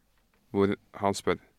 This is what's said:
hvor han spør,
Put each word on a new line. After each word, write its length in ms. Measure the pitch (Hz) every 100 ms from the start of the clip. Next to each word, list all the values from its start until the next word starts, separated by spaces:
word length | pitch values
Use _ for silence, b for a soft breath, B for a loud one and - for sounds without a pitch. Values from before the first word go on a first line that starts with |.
| _ _ _ _ _
hvor 240 | 101 98 - _ -
han 180 | 101
spør, 240 | 101 - 87 -